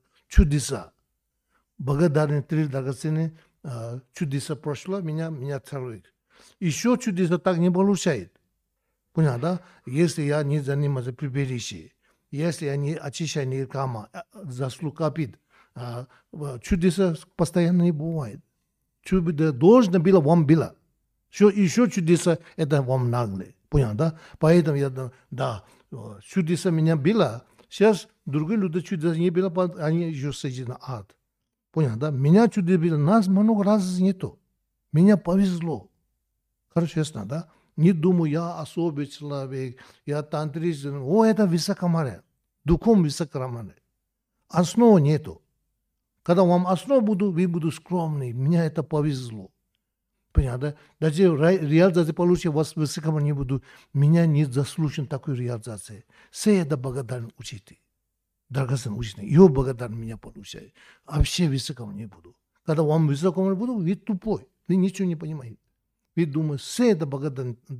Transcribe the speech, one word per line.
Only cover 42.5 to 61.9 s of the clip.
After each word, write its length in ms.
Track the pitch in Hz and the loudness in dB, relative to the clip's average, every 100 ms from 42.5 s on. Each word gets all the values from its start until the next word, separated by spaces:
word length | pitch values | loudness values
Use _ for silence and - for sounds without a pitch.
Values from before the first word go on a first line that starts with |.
| _ | _
Духом 380 | 143 151 226 214 | 0 2 4 4
высокомерие. 800 | 156 - 165 139 127 120 98 - _ _ _ _ _ _ _ | 4 -2 -6 -6 -8 -10 -14 -20 _ _ _ _ _ _ _
Основы 520 | 165 170 - 233 196 | 0 0 4 8 8
нету. 420 | 143 151 92 82 _ _ _ _ _ _ _ _ | 6 2 -2 -16 _ _ _ _ _ _ _ _
Когда 220 | - 175 | 0 4
вам 220 | 180 175 180 | 4 4 2
основу 320 | 185 - 277 | -2 2 2
буду, 320 | 214 196 208 | 2 0 0
вы 160 | 165 185 | 0 0
буду 220 | 170 156 | 0 -4
скромный. 640 | - - 175 160 147 123 | -6 -6 -4 -2 -4 -6
Меня 320 | 120 135 170 | -2 0 2
это 180 | 160 156 | 0 -2
повезло. 680 | - 151 151 135 123 107 95 _ _ _ _ _ _ _ _ | -4 -2 -2 -2 -8 -14 -16 _ _ _ _ _ _ _ _
Понятно, 380 | - 135 123 147 | 0 0 -2 -6
да? 60 | 147 _ _ | -6 _ _
Даже 360 | 156 151 185 147 | -2 4 4 6
ре-, 220 | 160 190 | 4 2
реализация 560 | 151 156 190 175 160 | 2 4 4 4 0
получится, 360 | 160 175 180 170 | 0 2 2 2
у 20 | |
вас 240 | 147 156 - | -2 -2 -2
высокомерие 500 | 151 - 156 156 147 | -4 -2 -2 0 0
не 60 | |
буду. 300 | 143 131 135 - - _ | -2 -2 -4 -6 -20 _
Меня 320 | 139 143 170 | 2 4 6
не 200 | 165 147 | 4 4
заслужен 600 | 147 123 139 - 151 156 131 | 2 0 -4 -2 -4 -4 -8
такой 280 | 139 - 123 | -8 -6 -6
реализации. 680 | 123 120 117 104 - 104 _ _ _ | -4 -8 -10 -14 -16 -20 _ _ _
Все 260 | - 214 196 | -2 2 2
это 200 | 151 147 | 2 -4
благодарен 560 | 131 127 117 127 113 - | -4 -8 -6 -8 -10 -14
учитель. 440 | 113 107 - _ _ _ _ _ _ _ _ | -16 -16 -18 _ _ _ _ _ _ _ _
Драгоценный 500 | 131 127 135 117 104 | -6 -2 -4 -4 -8
учитель. 260 | 113 - | -8 -10
Его 240 | 202 147 190 | 2 8 8
благодарен 500 | 139 131 123 120 113 | 8 -2 -4 -8 -10
меня 180 | 113 110 | -10 -12
получает. 560 | 110 104 101 - 104 _ - _ | -16 -20 -18 -20 -20 _ -20 _
Вообще 440 | - 147 143 - 170 | -6 0 0 2 0
высокомерие 560 | 135 - 127 107 | 0 -6 -12 -12